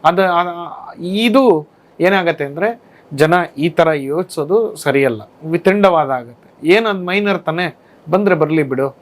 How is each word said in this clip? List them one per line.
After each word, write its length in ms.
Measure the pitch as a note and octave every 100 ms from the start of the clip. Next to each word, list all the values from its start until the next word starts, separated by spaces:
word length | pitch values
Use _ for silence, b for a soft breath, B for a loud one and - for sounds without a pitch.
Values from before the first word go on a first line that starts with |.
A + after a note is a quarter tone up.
| D#3
ಅದು, 260 | F3 F#3+
ಆ, 120 | E3+ F3 F3 E3+ - - -
ಇದು 680 | E3+ G3 A#3 A#3 B3+ D#3+ D3+ b b b
ಏನಾಗತ್ತೆ 460 | E3+ G3 E3+ D#3+ C#3+
ಅಂದ್ರೆ 360 | C#3+ G3+ A#3 b b b
ಜನ 200 | C#3 D#3 F3+ E3+ -
ಈ 120 | E3
ಥರ 220 | D#3+ D#3+
ಯೋಚಿಸೋದು 840 | D3+ C3+ D#3 F#3 - D3 G3+ A3 D#3
ಸರಿಯಲ್ಲ, 460 | C#3+ C#3 C3+ A2 G#2 _
ವಿತಂಡವಾದ 680 | D#3 E3+ F#3+ G3+ G3 E3+ C#3+
ಆಗತ್ತೆ. 580 | B2+ A#2+ A#2+ _ _ D3+
ಏನ್ 180 | G3 A3+
ಅದ್ 200 | G3 F3+
ಮೈನರ್ 340 | F#3+ G3+ F#3
ತಾನೇ, 380 | F3 D#3+ F3 - b b -
ಬಂದ್ರೆ 260 | F3+ G3+ F3
ಬರ್ಲಿ 280 | D3+ D#3
ಬಿಡು 320 | C#3 B2+ C3+ -